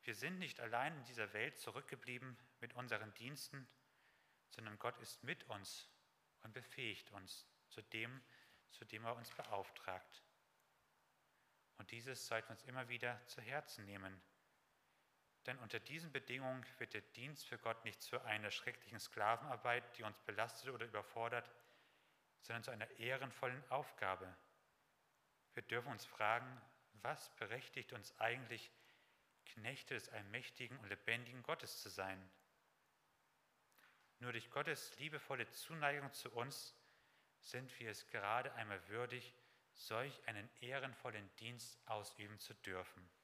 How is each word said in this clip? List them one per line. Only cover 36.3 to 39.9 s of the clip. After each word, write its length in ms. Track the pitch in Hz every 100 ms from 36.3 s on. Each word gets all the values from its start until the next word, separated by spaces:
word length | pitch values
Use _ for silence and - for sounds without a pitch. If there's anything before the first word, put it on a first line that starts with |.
uns 460 | 120 127 143 - - - - - - - _
sind 360 | - 123 127 -
wir 100 | 117
es 160 | 104 -
gerade 440 | 113 101 117 131
einmal 320 | 120 107 98 87
würdig, 460 | 107 120 127 117 - - - -
solch 520 | - -